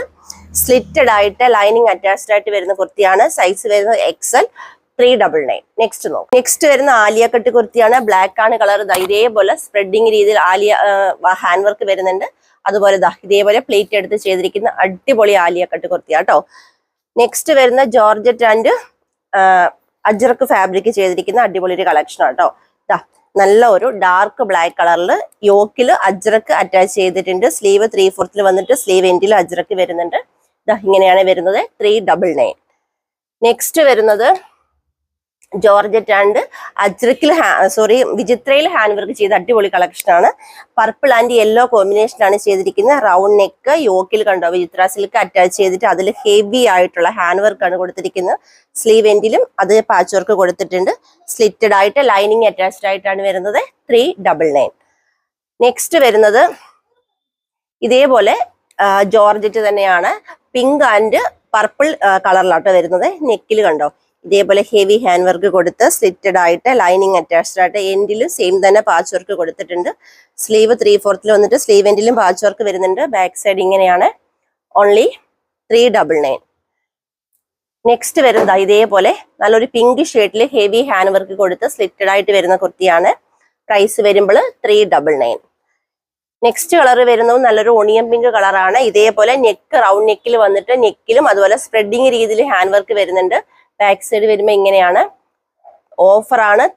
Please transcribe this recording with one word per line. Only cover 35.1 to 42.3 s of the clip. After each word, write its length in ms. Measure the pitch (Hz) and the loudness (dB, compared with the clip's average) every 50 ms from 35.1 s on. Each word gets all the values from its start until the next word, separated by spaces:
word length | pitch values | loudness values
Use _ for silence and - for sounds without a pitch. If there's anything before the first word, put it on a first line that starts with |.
| _ _ _ _ _ _ _ _ - 196 185 | _ _ _ _ _ _ _ _ -8 -2 2
ജോർജറ്റ് 480 | 214 202 202 208 208 202 226 202 - 208 196 | 2 4 2 2 0 -2 -4 -2 0 0 2
and 160 | 202 202 208 262 523 - - - - - - - - | 2 2 0 0 -4 -6 -10 -18 -20 -14 -8 -4 -4
അജ്രക്കിൽ 460 | 202 185 - - 233 262 - - 302 359 330 | -4 -4 -2 -2 -2 0 0 0 0 0 2
ഹാ-, 280 | 247 196 175 - 185 190 - | 0 0 0 0 0 0 0
സോറി, 220 | 226 220 214 220 254 254 - - 208 | 0 0 2 2 0 0 -2 -2 -4
വിചിത്രയിൽ 480 | 247 185 247 - - 285 277 285 302 370 359 | -2 -2 -4 -4 -2 0 0 0 0 0 0
ഹാൻഡ് 220 | 285 220 208 208 | 0 0 0 -2
വർക്ക് 180 | 202 208 196 - - | -4 -6 -8 -6 -4
ചെയ്ത 140 | 208 190 214 190 | -2 0 0 -2
അടിപൊളി 300 | 180 170 240 220 202 196 196 | 0 0 0 0 0 0 0
കളക്ഷൻ 340 | 180 180 180 - - - 202 175 | -2 -2 -2 -4 -6 -2 0 2
ആണ്. 120 | 170 196 - 494 - - - - - - _ _ - | 2 2 2 0 -2 -10 -20 -20 -20 -20 _ _ -2
പർപ്പിൾ 320 | 220 220 220 - - 277 247 233 | -2 -2 -2 -2 0 0 2 2
and 120 | 233 247 247 233 | 2 2 2 2
യെല്ലോ 260 | 214 214 220 233 247 247 240 | 2 2 2 2 2 2 2
കോമ്പിനേഷൻ 480 | 214 190 196 202 208 214 233 - - 220 | 0 0 2 0 0 0 -2 -2 -2 0
ആണ് 100 | 190 | 0